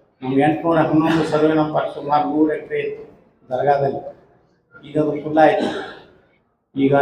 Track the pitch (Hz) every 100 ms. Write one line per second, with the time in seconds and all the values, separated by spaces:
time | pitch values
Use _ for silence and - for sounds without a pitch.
0 | _ _ 131 135 151 156 165 160 147 156
1 | 160 160 147 151 156 156 151 147 - -
2 | 139 147 139 151 151 151 - 147 143 -
3 | - - _ _ - 127 135 139 139 -
4 | - - _ _ _ _ _ - 143 147
5 | 147 147 151 156 151 147 - - - -
6 | - _ _ _ _ _ _ 135 135 143